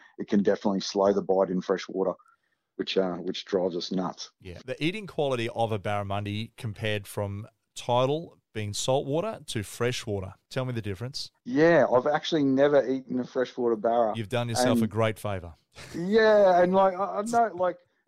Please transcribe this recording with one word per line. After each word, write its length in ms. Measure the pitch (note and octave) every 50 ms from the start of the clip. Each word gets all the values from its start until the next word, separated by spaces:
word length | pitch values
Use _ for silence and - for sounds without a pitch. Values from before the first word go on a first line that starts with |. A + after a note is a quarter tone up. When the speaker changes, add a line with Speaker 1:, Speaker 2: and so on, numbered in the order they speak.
| - _ _ -
Speaker 1:
it 80 | A2 -
can 160 | A2 G2+ F#2+
definitely 380 | G#2 G2 - - G#2+ G2 F#2
slow 320 | - - - G2+ G2 G2+ G2+
the 80 | G2+
bite 280 | F#2 E2 F#2+ F#2+ G2 F2+
in 120 | F#2 F2+
fresh 260 | - - F#2+ F2+ - -
water, 260 | - F#2 F#2+ F2+ - - _ _ _ _ _ _ _ _ _ _ _
which, 220 | - F#2+ - - F#2+
uh, 160 | F#2+ F2+ F2
which 320 | E2+ F2 - - - -
drives 320 | - G2+ F#2 F2 F#2+ E2 F2
us 140 | - -
nuts. 400 | G2 F#2+ F2+ - - - - - _ _
Speaker 2:
Yeah. 160 | G#2 F#2+ F2 - -
The 100 | B2 C3 - D3
eating 240 | E3 G3 A3 G#3 E3+
quality 400 | - - D3 C#3 C3 A#2 A2+ A#2 -
of 160 | A2 A#2 G#2+
a 80 | A2 G#2
barramundi 720 | F2+ G#2+ G#2 G2+ G2+ G2 G2 G2+ G2+ G2+ G#2 G#2+ A2+ - _ -
compared 500 | - A2 G2+ - A2+ G#2+ G#2+ G#2 G2+ -
from 400 | - G#2+ G#2 G2+ G2+ G2+ A2+ - _ _ _ _ _
tidal, 640 | - - - A#2+ B2 C3 C3 D3 D#3+ F3 - - _ _ _ -
being 200 | A2 G#2 G2+ G#2
saltwater, 680 | - - - C3 C#3 C#3+ C#3 C#3 D#3+ F#3 A3 A3 D3+ D3+ -
to 160 | - A2+ G2
freshwater. 720 | - - - D3 B2+ B2 - - A2 G2+ G2 F#2 F#2+ - - _ _
Tell 160 | - C3 C3
me 80 | B2+ A#2+
the 80 | A2+
difference. 500 | G2 G#2 G2 F2+ A#2 C3 C#3+ - - - _ _ _
Speaker 1:
Yeah, 400 | A#2+ B2 C#3+ D#3 E3+ E3+ D3+ A#2+ - A2+
I've 140 | B2+ B2 D3
actually 360 | D3 D#3 - - E3+ D#3+ C#3+
never 420 | C3+ C3 C3+ C#3+ D3 D3 C#3 A#2+ B2
eaten 300 | C3 C3 C3 A#2 B2 B2+
a 40 | B2
freshwater 500 | - - C3+ B2+ - - C3 A#2+ A#2 A#2 G#2+
barra. 360 | G2+ A2+ A#2 A#2+ A#2+ A2 G#2 A2+
Speaker 2:
You've 100 | A2+ F#2+
done 200 | - A#2+ A#2+ A#2+
yourself 300 | A2+ B2 B2+ B2+ A#2 A#2
a 40 | A2+
Speaker 1:
And 60 | G#2
Speaker 2:
great 260 | G#2 A2 A2+ A2 G#2+ -
favour. 340 | - G#2 G2+ F#2 E2+ E2+ E2 _ _ _ _ - - - -
Speaker 1:
Yeah, 680 | D#3 E3+ F#3+ G#3+ A3+ A3 G#3+ G#3+ G#3 G3+ F#3 F3+ F3
and, 120 | F3+ F3+ F#3+
like, 240 | F#3+ F#3+ F#3+ F3+ F3+
I, 220 | G3+ F#3 F3+ G3
I 20 | G#3
know, 280 | A#3 A#3 A#3 A#3 G#3+ E3
like, 240 | F3 F#3 F3+ E3+ - _ _ _ _ _